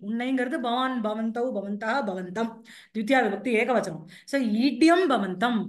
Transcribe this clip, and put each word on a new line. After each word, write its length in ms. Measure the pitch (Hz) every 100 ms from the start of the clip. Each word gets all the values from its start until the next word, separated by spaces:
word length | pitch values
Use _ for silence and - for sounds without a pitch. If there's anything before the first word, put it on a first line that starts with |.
| 202
உன்னைங்கிறது 520 | 226 247 262 247 320
பவான், 380 | 240 247 262 254
பவந்தௌ, 480 | 214 220 226 233 247 202
பவந்தா, 480 | 202 208 220 262 214
பவந்தம், 560 | 185 180 185 226 - - - -
தித்யா 300 | 220 220 262
விபக்தி 320 | 226 196 262 220
ஏகவச்சனம். 480 | 247 233 190 160 - - -
So 160 | 277
ஈட்யம் 680 | 233 214 277 233 320 349 370
பவந்தம், 560 | 240 190 180 233 226